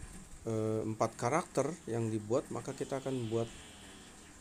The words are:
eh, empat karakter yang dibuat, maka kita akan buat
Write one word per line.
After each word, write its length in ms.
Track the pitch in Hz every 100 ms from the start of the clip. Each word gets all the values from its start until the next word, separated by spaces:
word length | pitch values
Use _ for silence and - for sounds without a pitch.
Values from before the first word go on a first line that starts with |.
| - - - - -
eh, 320 | 110 110 110
empat 320 | 110 110 113 -
karakter 560 | 120 151 - - 131 180 -
yang 240 | 113 113
dibuat, 400 | 110 104 123 -
maka 240 | - 117 135
kita 240 | 135 135
akan 320 | 131 131 113
buat 160 | 113 117 - - - - - - - - -